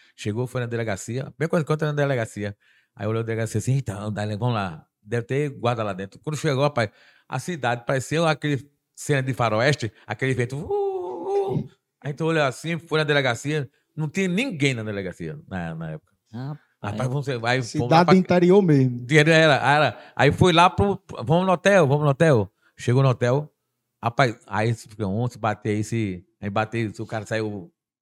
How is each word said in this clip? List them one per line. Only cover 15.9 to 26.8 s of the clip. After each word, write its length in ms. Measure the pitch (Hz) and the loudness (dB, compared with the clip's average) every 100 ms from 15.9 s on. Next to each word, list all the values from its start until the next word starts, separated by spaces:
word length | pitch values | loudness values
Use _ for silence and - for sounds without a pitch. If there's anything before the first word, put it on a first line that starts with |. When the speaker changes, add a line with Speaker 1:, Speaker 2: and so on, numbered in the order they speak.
Speaker 1:
época. 220 | 78 - _ _ | -12 -16 _ _
Speaker 2:
Rapaz. 280 | 113 135 151 _ _ | -12 -12 -12 _ _
Speaker 1:
Rapaz, 240 | 107 104 127 | -10 -6 -4
vamos, 200 | 139 139 | -4 -4
aí 80 | 123 | -4
fomos 140 | 113 | 0
lá 120 | 127 | 0
Speaker 3:
Cidade 420 | 117 151 120 160 | -2 -4 4 6
Speaker 1:
pra 100 | 170 | 6
Speaker 3:
do 20 | 185 | 6
interior 460 | 180 180 175 196 | 4 4 6 6
mesmo. 420 | 180 143 131 120 120 | 6 4 4 0 2
Speaker 1:
Era, 220 | 151 151 | 4 6
era. 640 | 160 160 131 131 147 139 - - | 6 6 4 4 4 2 -2 -8
Aí 160 | - 135 | 2 2
foi 220 | - 180 | 4 4
lá 180 | 165 175 | 6 4
pro, 320 | 180 202 190 - - | 4 0 -2 -8 -10
"Vamos 220 | 117 170 190 | 0 0 2
no 60 | |
hotel, 320 | 175 190 196 139 | 2 4 4 4
vamos 180 | 147 | 4
no 60 | 151 | 2
hotel." 380 | 135 165 123 95 _ _ - | 4 4 4 2 _ _ -6
Chegou 260 | - 123 | 0 4
no 60 | 135 | 4
hotel. 400 | 123 120 139 151 _ _ _ _ _ | 2 0 0 -4 _ _ _ _ _
Rapaz, 320 | 120 - 131 107 - | -4 0 0 -2 -6
aí 260 | 101 113 | -2 0
fica, 320 | 117 - - 98 | -2 -8 -8 -4
"Onde 280 | 101 120 | -4 -4
se 40 | - | -4
bater 380 | 110 104 110 104 | -4 -4 -2 -4
aí, 80 | |
se, 420 | 104 113 104 90 - _ | -2 -4 -4 -6 -14 _
aí 100 | 101 | -6
bater, 420 | 101 110 117 | -4 -4 -4